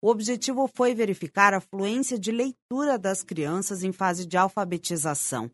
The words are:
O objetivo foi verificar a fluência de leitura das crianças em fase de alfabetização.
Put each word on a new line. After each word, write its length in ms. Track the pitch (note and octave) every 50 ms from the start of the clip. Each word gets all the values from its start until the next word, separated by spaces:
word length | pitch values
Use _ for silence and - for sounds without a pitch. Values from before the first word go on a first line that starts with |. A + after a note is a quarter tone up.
| -
O 80 | G3+
objetivo 580 | A#3 G#3+ G#3+ G#3+ B3 A#3+ B3 - C4 B3 C4+ B3 _
foi 220 | - B3 B3 A#3+
verificar 580 | A3 A#3 G3+ G3 - - D3+ _ - G3+ G3+ G3
a 60 | F#3+
fluência 580 | F3+ _ - G3 G3 G3+ A3 B3 C4+ - B3+ A3+
de 140 | F#3 G3+ A3
leitura 680 | A#3 A#3+ C4+ B3+ _ _ _ A#3+ C4 C#4+ D4 C4+ A3+
das 240 | F#3 G3 F#3+ G3 -
crianças 640 | - F#3 D#3+ D3+ C#3+ D#3+ F#3 G3 - G#3 F#3 F3+
em 80 | F#3+ F#3
fase 340 | - F#3+ F#3 F3 F3 F#3
de 100 | E3+ D#3
alfabetização. 1120 | F3+ F#3+ G3 - - G3+ F3+ F3 E3+ - - F3 E3 D3 D#3+ D3 C#3+ - - - B2 A2+ A#2+